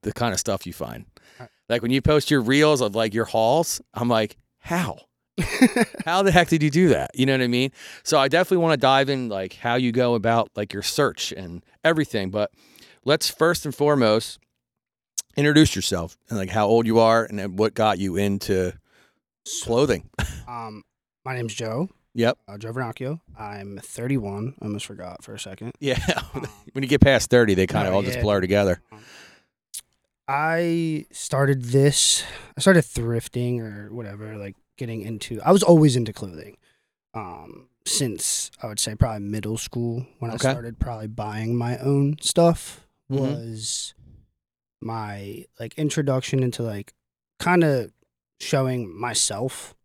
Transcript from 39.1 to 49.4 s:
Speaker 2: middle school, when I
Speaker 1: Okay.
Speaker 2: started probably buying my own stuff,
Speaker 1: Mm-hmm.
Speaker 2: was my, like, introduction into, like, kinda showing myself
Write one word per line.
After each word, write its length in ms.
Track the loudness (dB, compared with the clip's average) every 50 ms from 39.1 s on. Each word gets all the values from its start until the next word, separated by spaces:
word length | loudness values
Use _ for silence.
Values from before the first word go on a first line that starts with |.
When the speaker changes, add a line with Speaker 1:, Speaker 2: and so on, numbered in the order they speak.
| 0 -6 -6
Speaker 2:
middle 300 | -6 -6 -6 -4 -6 -6 -6
school, 480 | -8 -8 -6 -6 -4 -4 -4 -6 -10 -12 _ _
when 120 | -10 -8
I 40 | -6
Speaker 1:
Okay. 160 | -2 -2 -2
Speaker 2:
started 280 | -2 -2 -6 -12 -6 -6
probably 300 | -6 -4 -4 -8 -10 -10
buying 480 | -8 -8 -8 -6 -6 -6 -4 -2 -2
my 220 | -2 -2 -2 -4 -2
own 380 | -2 0 2 2 2 0 -2 -4
stuff, 600 | -4 -2 2 4 4 4 4 2 -6 -16 -18 -20 _ _ _ _ _ _
Speaker 1:
Mm-hmm. 100 | -2 -2 0
Speaker 2:
was 680 | 0 -2 -4 -8 -10 -10 -10 -8 -8 -8 -8 -8 -12 _ _ -20 -20 -20 -20 _ _ _ _ _ _ _ _ _ _ _ _
my, 640 | -10 -10 -8 -8 -10 -10 -12 -12 -12 -14 -14 -16 -18 _ _ _
like, 140 | -14 -12 -6
introduction 680 | -4 -4 -2 -2 -2 -2 0 -2 -2 -2 -2 -2 0
into, 200 | 0 -2 -2 -4
like, 320 | -6 -6 -6 -8 -12 -14 _ _ _ _ _ _ _ _ _ _
kinda 520 | 0 2 4 4 4 4 2 0 -2 -6 _ _ _ _ _ _ _ _ _ _
showing 480 | -6 -2 0 0 0 0 -2 -4 -6 -8 -10 -8
myself 760 | -8 -4 -2 -2 -2 -2 -4 -4